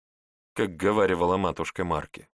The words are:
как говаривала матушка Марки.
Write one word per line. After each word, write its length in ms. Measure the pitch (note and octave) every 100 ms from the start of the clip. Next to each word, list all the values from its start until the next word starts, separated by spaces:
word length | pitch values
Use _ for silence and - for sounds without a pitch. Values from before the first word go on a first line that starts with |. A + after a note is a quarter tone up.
| _ _ _ _ _ -
как 200 | G#2 D#2+
говаривала 640 | F#2+ G#2+ F#2+ F2+ F2 F#2+
матушка 480 | F#2 D#2 D#2+ - F2
Марки. 420 | D#2 D2 - -